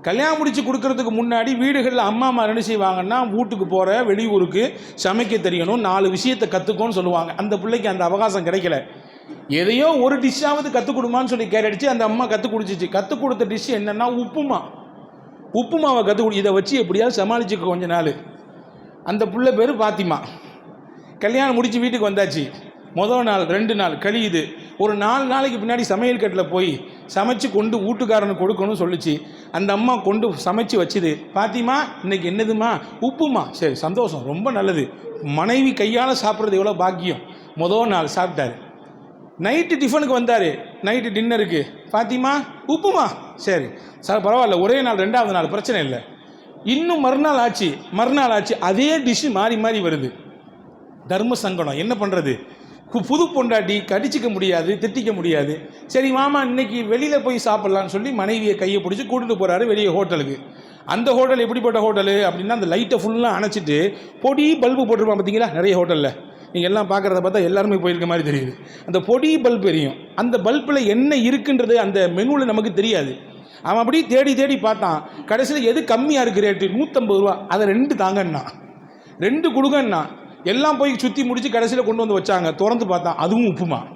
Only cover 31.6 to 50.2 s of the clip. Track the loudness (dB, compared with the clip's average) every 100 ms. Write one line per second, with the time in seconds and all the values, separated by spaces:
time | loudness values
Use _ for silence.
31.6 | 0 0 -2 -6 -4 -2 -2 -2 0 0
32.6 | 0 -2 -6 -4 -4 0 0 0 -4 -2
33.6 | -2 -2 -2 0 -2 -4 -6 -4 -2 0
34.6 | 0 0 -2 -8 -14 -10 -4 -2 2 2
35.6 | 2 2 0 2 2 0 0 0 0 2
36.6 | 0 0 0 0 -4 -6 -10 -20 -16 -4
37.6 | 0 2 2 0 0 -2 -2 -2 -4 -6
38.6 | -18 -20 -20 -20 -20 -20 -20 -6 0 0
39.6 | 0 0 2 0 2 0 2 2 2 -2
40.6 | -12 -6 -2 -2 -2 -2 0 0 0 -2
41.6 | -2 -10 -4 -2 0 -2 0 -2 -4 -12
42.6 | -4 0 2 2 0 -4 -16 -8 -2 -2
43.6 | -2 -10 -20 -14 -2 0 2 4 4 4
44.6 | 4 2 2 0 2 2 2 0 0 -4
45.6 | -2 -2 -2 -6 -10 -20 -20 -20 -20 -8
46.6 | -2 0 0 2 2 2 2 2 2 0
47.6 | -2 -4 -6 -2 2 2 2 2 0 -2
48.6 | 0 2 2 2 2 0 0 0 0 0
49.6 | 0 0 0 -2 -4 -10